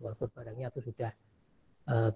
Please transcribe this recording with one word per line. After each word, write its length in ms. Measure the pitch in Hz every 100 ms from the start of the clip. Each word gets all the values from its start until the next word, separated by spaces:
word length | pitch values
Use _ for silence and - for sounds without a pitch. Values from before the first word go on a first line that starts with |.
Walaupun 320 | 113 110 123
barangnya 400 | 127 113 117 127
itu 80 | 135 117
sudah, 240 | - 113 - _ _ _ _ _ _ -
eh, 160 | 117 110